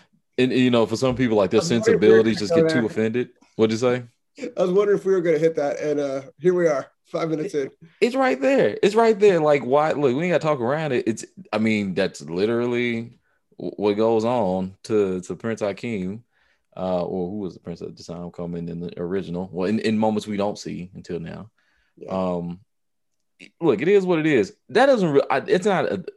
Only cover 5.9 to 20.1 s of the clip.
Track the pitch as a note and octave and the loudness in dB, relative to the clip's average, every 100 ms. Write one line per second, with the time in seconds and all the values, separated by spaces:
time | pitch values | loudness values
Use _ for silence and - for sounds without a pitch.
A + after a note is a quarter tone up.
5.9 | C#3+ C#3+ C#3 C3+ - D#3+ F3+ E3+ C#3 - | -2 -2 -6 -10 -4 0 2 2 0 -4
6.9 | _ _ E3 E3 D#3 D#3 D3 C3+ - E3 | _ _ -6 -4 -4 -4 -4 -6 -8 -20
7.9 | _ A#3+ C4+ C4 C4 C4+ C4+ B2+ - F#3 | _ 0 2 0 2 2 2 2 2 2
8.9 | G#3 A3+ G#3+ G#3 F3 D3+ C#3+ B2 C#3+ D#3 | 4 4 6 4 6 4 2 4 2 2
9.9 | C#3+ C#3+ B2+ F3+ D#3 D#3 D3+ A#2+ D3+ D#3 | 2 0 0 0 0 0 0 -2 -2 -2
10.9 | B2 - A2 - - F#2 G#2+ A2 G#2+ G2 | -2 -2 -4 -8 -20 -6 -2 0 0 -2
11.9 | F2+ F#2 - C#2+ E2+ G#2+ A#2 A#2+ A#2+ B2 | -2 -2 -4 -8 -2 0 0 -2 -2 -2
12.9 | A#2 A#2+ - _ _ _ - - - G#2 | -4 -8 -16 _ _ _ -14 -12 -2 0
13.9 | G#2 A2 A2+ A2+ B2 G2 F#2 F#2 F#2+ - | 2 2 2 2 0 0 0 -4 -10 -2
14.9 | A2 G2 F#2 F2+ F2+ A#2 A2 G#2 G2 A#2+ | 0 0 -2 -8 -8 -8 -4 -4 -4 -6
15.9 | A2 F#2 A2 - _ _ _ _ - F#2 | -6 -6 -8 -14 _ _ _ _ -8 -4
16.9 | F2+ F2 F#2 F2 G#2+ F#2+ - - E2 F2 | -2 -2 -6 -6 -8 -10 -10 -14 -14 -14
17.9 | - - E2+ F2 - F2 E2+ E2+ E2+ F2 | -16 -16 -14 -12 -12 -10 -8 -8 -10 -10
18.9 | - F2 G2 F2+ F2 F#2+ E2 F#2 A2 A2 | -10 -6 -6 -6 -8 -8 -6 -4 -2 -2
19.9 | G#2+ A2 | 0 0